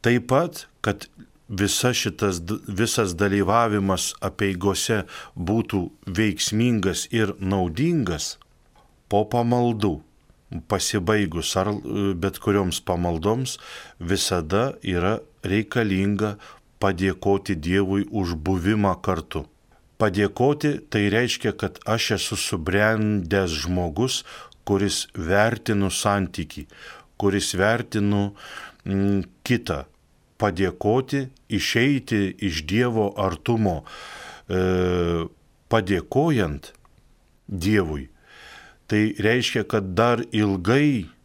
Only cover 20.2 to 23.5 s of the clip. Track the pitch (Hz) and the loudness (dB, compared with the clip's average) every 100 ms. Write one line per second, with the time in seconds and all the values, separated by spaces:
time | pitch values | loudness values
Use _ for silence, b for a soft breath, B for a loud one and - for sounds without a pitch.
20.2 | 101 - 127 147 151 143 - 107 101 104 | 0 2 2 2 0 -2 -2 0 2 2
21.2 | 123 - 113 - 101 - - 113 - 98 | 0 0 -2 -2 -6 -6 -4 -2 0 -2
22.2 | - 101 - 92 80 95 107 110 107 104 | -2 -4 -4 -4 0 2 2 2 0 0
23.2 | 82 98 92 | 0 0 2